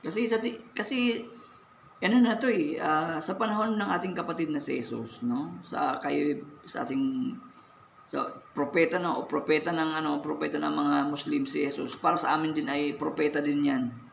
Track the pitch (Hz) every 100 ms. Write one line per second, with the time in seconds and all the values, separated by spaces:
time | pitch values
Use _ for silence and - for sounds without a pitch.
0 | 156 190 233 226 240 - - - 208 262
1 | 240 226 - - - - - - - -
2 | 185 247 247 226 262 208 151 156 - 156
3 | 165 160 - 190 220 214 220 214 196 175
4 | 190 180 165 170 156 147 139 131 120 117
5 | 113 - 120 123 160 175 - 147 147 139
6 | 143 143 147 143 - - - - 147 135
7 | 135 131 127 - - - - - - -
8 | - 143 - - - - 139 175 165 175
9 | 175 127 - 151 - 156 170 165 156 156
10 | 156 147 151 151 151 147 151 151 143 143
11 | 143 147 - 147 135 151 147 139 131 -
12 | 170 165 147 151 156 156 131 143 147 143
13 | 151 156 147 147 147 143 143 135 123 -
14 | -